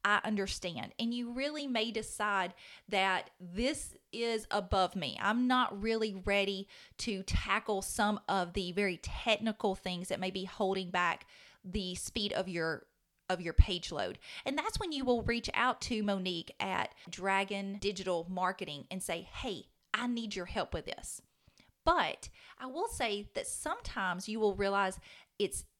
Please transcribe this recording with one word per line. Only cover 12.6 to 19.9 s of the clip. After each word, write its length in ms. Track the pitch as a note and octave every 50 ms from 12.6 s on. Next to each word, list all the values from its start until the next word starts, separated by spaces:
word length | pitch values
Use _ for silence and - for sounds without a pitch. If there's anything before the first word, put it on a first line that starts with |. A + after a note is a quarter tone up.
| D#3+ E3 D#3 - - _ _ _ _ _ _ _ _ -
of 100 | F#3 F3
your 140 | F3 E3+ D#3+
page 380 | - - - F3+ F3+ - -
load. 260 | E3+ C#3 F#2+ F2+ - - - - - - -
And 140 | - C4+
that's 220 | D4+ D4+ A4 - -
when 120 | G#4+ F4
you 140 | D4+ C4+ C4
will 160 | B3 B3 A#3
reach 300 | G#3 A3+ A#3 A#3 - - -
out 260 | G#3+ A#3 C4 A#3+ -
to 200 | - - A#3+ G#3+
Monique 540 | G#3+ G#3 G3 F#3+ F#3 F#3 F3+ E3 - - - _
at 360 | - F#3+ F#3 - - - - - -
Dragon 680 | F3 F3+ - F#3 G3 F#3+ G3 G3 F#3+ G#3 G3 G3 G3 G3 G3+
Digital 460 | G3 G3+ G3+ G3 F#3 F#3 F3+ E3+ E3
Marketing 580 | F3 F#3 F3+ F#3 F3+ F#3+ - F#3+ D#3+ D3 C#3+ C3 _
and 140 | F#3 F#3 -
say, 260 | - E3+ E3+ F3+ -
"Hey, 360 | - - - - F#3+ C3+ - _ _ _ _ _